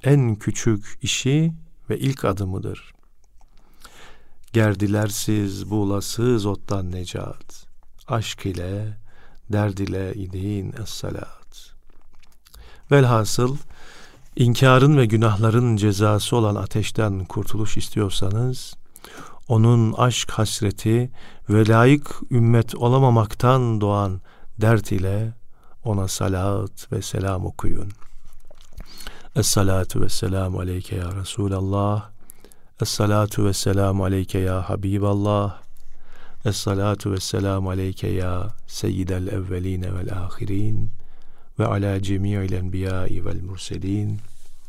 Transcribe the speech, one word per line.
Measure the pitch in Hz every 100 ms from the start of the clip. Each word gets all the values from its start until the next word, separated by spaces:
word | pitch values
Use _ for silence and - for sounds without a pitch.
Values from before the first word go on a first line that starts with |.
en | 135 143 120
küçük | 104 - 101 - 107 - -
işi | 104 - 127 147 165 160 - - -
ve | 120
ilk | 135 135
adımıdır. | 117 98 98 95 104 - - - - - - - - - - - - - - - - - -
Gerdilersiz | 113 107 95 101 104 107 101 - 104 101 98 95
bulasız | 107 101 101 98 - 123 120 101
ottan | 98 - 101 90
necat. | 90 90 95 95 - - - - - - - -
Aşk | 117 - - 101
ile, | 90 90 101 107 104 - - - - -
derd | 101 104 95
ile | 98 95 95
idin | 98 92 92 98 101 98
es-salat. | - 92 - 104 - - - - - - - - - - - - - - - - - -
Velhasıl, | 143 127 117 104 - 123 147 - - - - - - - -
inkarın | 120 113 131 131 139 147
ve | 113
günahların | 110 113 98 110 117 123 110
cezası | 104 98 107 104 - 120
olan | 107
ateşten | 101 95 110 101 - 107 98
kurtuluş | 90 - 98 104 104 -
istiyorsanız, | 104 - 101 - 95 107 127 123 - - - - - - - - -
onun | 110 117 120 110
aşk | - 123 113 -
hasreti | - 107 - 98 - 110 117 123 - - - -
ve | 104 110
layık | 113 123 147 - - -
ümmet | 123 117 117 110
olamamaktan | - 120 131 135 117 104 - 123 131 120 107
doğan | 101 101 101 95 - - - -
dert | 110 113 -
ile | 101 92 101 113 - - - - -
ona | 120 101 95
salat | - 98 92 95 101 98 - -
ve | 104
selam | - 101 98 95 95
okuyun. | - 95 90 95 - - - - - - - - - - - - - - -
Es-salatu | 104 110 95 95 90 107
ve | 104
selamu | - 98 95 95 95
aleyke | 90 90 - 98
ya | 87 98
Resulallah. | 95 - 101 95 95 98 101 104 - - - - - - - -
Es-salatu | 110 - 104 104 104 -
ve | 101
selamu | 98 - 98 98 98
aleyke | 92 95 95 95
ya | 95 92 90
Habiballah. | 95 98 101 101 101 101 104 101 - - - - - - - - -
Es-salatu | 107 101 - 98 104 98 107
ve | 95
selamu | - 101 98 98 95
aleyke | 95 95 95 98
ya | 92 92 90 92 - -
Seyyidel | - 101 92 90 92 92
evveline | 95 92 90 92 92 92
vel | 92 95
ahirin. | 92 92 - 101 98 107 110 - - - - - - - -
Ve | 110
ala | 104 101 98
cemi'il | 101 98 101 101 95
enbiyai | 92 92 95 95 92 90 90
vel | 87 87
murselin. | 87 95 - 92 95 104 104 104 - - - -